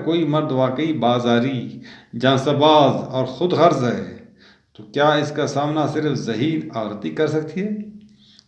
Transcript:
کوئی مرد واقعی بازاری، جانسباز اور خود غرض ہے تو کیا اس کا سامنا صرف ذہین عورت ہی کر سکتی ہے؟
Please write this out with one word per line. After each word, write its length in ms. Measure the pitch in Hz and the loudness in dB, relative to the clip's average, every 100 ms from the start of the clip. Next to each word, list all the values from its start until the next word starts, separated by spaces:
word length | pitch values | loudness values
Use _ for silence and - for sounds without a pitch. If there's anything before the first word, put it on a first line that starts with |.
کوئی 220 | 139 170 151 | 0 0 2
مرد 260 | 151 143 | 0 0
واقعی 400 | 131 127 127 156 135 | 0 0 0 -2 0
بازاری، 600 | 117 123 117 120 131 127 107 - - - _ 117 | 0 2 2 2 2 -4 -8 -14 -18 -20 _ 0
جانسباز 720 | 127 131 139 131 151 151 135 - - | 2 2 2 4 6 6 4 2 -4
اور 160 | 131 127 | -4 -6
خود 260 | - 180 | -4 -2
غرض 320 | 143 170 139 | 4 4 4
ہے 320 | 127 95 90 - - _ _ _ _ - | 0 -2 -8 -14 -20 _ _ _ _ -20
تو 40 | |
کیا 240 | - 135 151 | -8 2 4
اس 180 | 151 143 151 | 4 0 -2
کا 100 | 139 | -2
سامنا 400 | 151 147 156 139 | -2 -2 -2 -2
صرف 300 | 156 151 117 | -2 -2 -2
ذہین 500 | 101 110 151 160 - | -4 -2 -2 -2 -6
عورت 300 | 117 104 104 | -6 -6 -6
ہی 60 | - | -8
کر 160 | 160 151 | -2 -2
سکتی 360 | 156 151 185 | -2 -4 -6
ہے؟ 120 | 214 208 - - - _ _ _ | -6 -6 -10 -18 -20 _ _ _